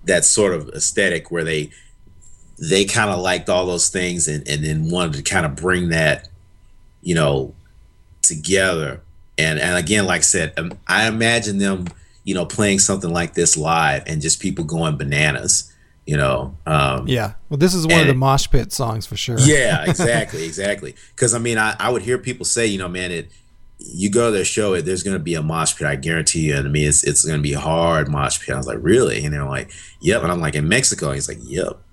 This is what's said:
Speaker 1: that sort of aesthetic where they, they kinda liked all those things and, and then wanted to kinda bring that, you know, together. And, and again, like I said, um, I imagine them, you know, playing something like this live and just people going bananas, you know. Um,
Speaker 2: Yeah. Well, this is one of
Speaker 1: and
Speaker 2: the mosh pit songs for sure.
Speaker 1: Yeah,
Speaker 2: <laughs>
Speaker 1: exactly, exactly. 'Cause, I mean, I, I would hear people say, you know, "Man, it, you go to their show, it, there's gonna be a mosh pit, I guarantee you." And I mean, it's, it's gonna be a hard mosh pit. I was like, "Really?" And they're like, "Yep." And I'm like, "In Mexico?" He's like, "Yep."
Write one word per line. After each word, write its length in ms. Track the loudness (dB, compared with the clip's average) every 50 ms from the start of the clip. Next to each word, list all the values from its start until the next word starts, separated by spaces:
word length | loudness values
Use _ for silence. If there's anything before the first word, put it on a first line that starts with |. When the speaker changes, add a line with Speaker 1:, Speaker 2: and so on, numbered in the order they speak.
| 0
Speaker 1:
that 180 | 2 2 4 4
sort 280 | 4 4 4 2 2 0
of 160 | -2 -6 -8
aesthetic 600 | -6 -4 -4 -2 0 2 2 2 0 -2 -4 -4
where 140 | -4 -2 -2
they, 260 | 0 -2 -2 -2 -6 -10 -20 -20 -20 -20 _ -20 -20 -20 -20 -20 -20 -20 -20 -20 -20 -14
they 260 | -10 -2 2 2 2 2
kinda 300 | 2 2 0 0 0 0
liked 340 | -2 0 0 -2 -2 0 0
all 160 | 0 0 2
those 240 | 0 0 0 0 0
things 380 | 0 -2 -2 -2 -2 -2 -2
and, 200 | -2 -4 -6 -4
and 160 | -4 -4 -4 -2
then 260 | -2 -2 -2 -2 -2
wanted 240 | 0 0 0 -2 -4
to 80 | -4
kinda 260 | -4 -2 0 0 0 -2
bring 400 | -4 -2 0 0 0 0 0 0
that, 380 | 0 2 2 2 0 0 -6 -20 -20 -20 -20 -20 -20 -20 -20 -20 -20 -20 -20 -20 _ _
you 120 | -4 0 2
know, 400 | 2 2 2 2 0 -2 -6 -12 -20 -20 -20 -20 -20 -20 -20 _ _ _ _ -6 -2
together. 800 | -2 0 0 -2 -2 0 2 2 2 2 0 -2 -4 -6 -8 -12 -16 -20 -20 -20 -20 -10 -4
And, 220 | -2 0 0 0 0
and 180 | 0 0 0
again, 280 | 0 0 2 2 2 2
like 140 | 2 0 2
I 40 | 2
said, 300 | 2 2 0 -2 -2 -4
um, 200 | -6 -8 -8 -10 -12 -4
I 200 | 0 2 2 2
imagine 500 | 2 0 2 2 2 2 2 0 -2 -2
them, 300 | 0 0 0 0 -2 -6 -10 -10 -14 -20 -20 -20 -12 -6
you 100 | -4 -2
know, 120 | -2 -2
playing 340 | -4 -2 0 2 2 4 4
something 320 | 2 2 0 -2 -2 -2
like 220 | -2 -2 -2 -2 0
this 220 | 0 2 2 2
live 460 | 2 2 0 2 2 2 2 0 -2 -4
and 140 | -4 -4 -4
just 200 | -2 -2 -2 -2
people 220 | -2 -4 -4 -4 -6
going 320 | -4 -2 -2 0 -2 -2
bananas, 760 | -2 -2 -2 2 2 2 2 0 -2 0 0 0 0 -2 -8 -20 _ -20 _ _ _ _
you 120 | -2 0
know. 400 | 2 2 2 0 -2 -4 -8 -12 -10 -4
Um, 420 | 0 2 2 2 2 0 -2 -2
Speaker 2:
Yeah. 260 | -2 -2 -2 -2 -4 -6 -10 -8 -6
Well, 80 | 0
this 160 | 2 4 4 4
is 120 | 2 2
one 100 | 4 4
of 60 | 4
Speaker 1:
and 80 | 6 4
Speaker 2:
the 40 | 4
mosh 340 | 4 4 4 4 2 4 4
pit 220 | 4 4 4 0
songs 340 | -4 -4 -2 -2 -4 -6 -6
for 100 | -8 -8
sure. 220 | -8 -6 -4 2 4
Speaker 1:
Yeah, 440 | 6 6 6 6 4 2 0 0 0
Speaker 2:
<laughs> 40 |
Speaker 1:
exactly, 580 | 0 0 2 2 2 2 0 -2 -4 -6 -8 -8
exactly. 500 | -6 -6 -4 -2 -2 -2 -2 -4 -6 -6 -14 -20 -20 -2
'Cause, 180 | 0 0 2 2
I 60 | 0
mean, 180 | 0 0 2
I, 180 | 2 2 0 0 0
I 100 | -2 0
would 120 | 0 -2
hear 160 | 0 -2 -2
people 280 | -2 -2 -8 -8 -6 -4
say, 200 | -2 0 0 0
you 100 | 0 0
know, 120 | -2 -4 -6
"Man, 220 | -6 -6 -6 -4
it, 200 | -6 -6 -8 -10 -18 -20 _ -20 -20 -20 -20 -20 -20 -20
you 300 | -18 -14 -6 -4 -2 2
go 160 | 2 2 2
to 60 | 4 2
their 80 | 0 0
show, 280 | 0 -2 0 0 0 0
it, 100 | 0 0
there's 200 | -2 -4 -2 -2
gonna 160 | -4 -4 -4
be 160 | -2 -4 -4
a 60 | -2
mosh 340 | -2 -2 -2 0 -2 -2 -2
pit, 100 | -2 -2
I 80 | -4 -2
guarantee 520 | -2 -2 -2 -2 0 0 0 0 0 0
you." 100 | 0 0
And 100 | 0 0
I 40 | 0
mean, 160 | 0 2 2
it's, 160 | 4 2 2 2
it's 180 | 2 2 2 0
gonna 180 | 0 0 0
be 120 | 0 -2 -2
a 60 | -2
hard 500 | -2 0 0 2 2 2 2 2 0 0
mosh 300 | 0 0 0 0 -2 -4
pit. 140 | -4 -4 -4
I 40 |
was 100 | -4 -4
like, 120 | -6 -6 -2
"Really?" 420 | 2 4 6 6 4 2 0 -2 -2
And 100 | -4 -2
they're 120 | -4 -4
like, 260 | -4 -4 -6 -8 -10 -16 -20 -20 -20 -20 -2
"Yep." 220 | 0 0 2 2 2
And 80 | 0
I'm 100 | 0 0
like, 140 | -2 -2 0
"In 120 | 0 2
Mexico?" 460 | 4 4 4 4 2 -2 0 -2 -4 -2
He's 160 | -4 -6 -8
like, 100 | -8 -12
"Yep." 380 | -10 -6 -4 -2 -2 -4 -6 -10 -20 -20